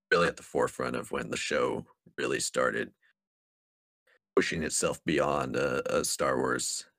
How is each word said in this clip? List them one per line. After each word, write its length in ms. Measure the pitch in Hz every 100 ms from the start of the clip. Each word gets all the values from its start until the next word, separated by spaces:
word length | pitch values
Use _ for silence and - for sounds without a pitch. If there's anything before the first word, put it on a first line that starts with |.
| -
really 160 | 87 85
at 120 | -
the 40 |
forefront 540 | - 69 - - 64 62
of 160 | -
when 160 | 67 -
the 80 | -
show 480 | - 73 62 55 - _ - -
really 240 | - 64
started 520 | - 62 64 57 - - _ _ _ _ _ _ _ _ _ _ _ _ _
pushing 280 | - - 82
itself 420 | 76 - 78 -
beyond 500 | - 73 71 73 65
a, 440 | 67 69 64 - 78
a 40 |
Star 360 | 73 - 69 65
Wars 480 | 65 64 - - -